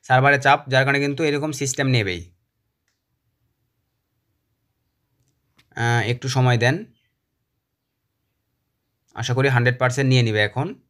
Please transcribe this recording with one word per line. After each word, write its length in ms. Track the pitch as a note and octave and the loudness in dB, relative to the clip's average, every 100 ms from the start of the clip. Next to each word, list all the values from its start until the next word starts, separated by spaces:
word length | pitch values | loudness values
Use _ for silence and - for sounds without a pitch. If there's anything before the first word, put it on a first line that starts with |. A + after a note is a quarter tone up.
| - | 2
সার্ভারের 340 | C3 C#3 C#3 | 2 4 2
চাপ, 140 | C#3 D3 C3+ | 2 2 2
যার 100 | C3 | 0
কারণে 160 | C3+ C#3 | 0 0
কিন্তু 160 | C#3+ C#3 D#3 | -2 -2 -2
এরকম 220 | C#3+ D#3 C3+ | -2 -6 -6
সিস্টেম 260 | C#3 - C3 B2 | -6 -2 0 0
নেবেই। 240 | G2 F2 E2+ _ _ _ _ _ _ _ _ _ _ _ _ _ _ _ _ _ _ _ _ _ _ _ _ _ _ _ _ _ _ _ _ _ _ - | 0 -6 -12 _ _ _ _ _ _ _ _ _ _ _ _ _ _ _ _ _ _ _ _ _ _ _ _ _ _ _ _ _ _ _ _ _ _ -6
আহ, 260 | A#2 A#2+ A2 | -2 0 -2
একটু 140 | B2 C3 C3 | -6 -4 0
সময় 220 | B2+ A#2+ | 2 2
দেন, 120 | A#2+ E3 A3 _ _ _ _ _ _ _ _ _ _ _ _ _ _ _ _ _ _ _ _ _ _ - | 0 0 -8 _ _ _ _ _ _ _ _ _ _ _ _ _ _ _ _ _ _ _ _ _ _ -10
আশা 160 | B2 B2 | -4 0
করি 120 | C#3 | 2
হান্ড্রেড 280 | B2 A#2+ B2 | 2 2 2
পার্সেন্ট 300 | B2+ B2 C3+ | -2 0 2
নিয়ে 120 | B2+ A2+ | 2 2
নিবে 120 | G#2+ G#2 | 0 0
এখন। 200 | B2+ D#3+ B3 | -2 -8 -10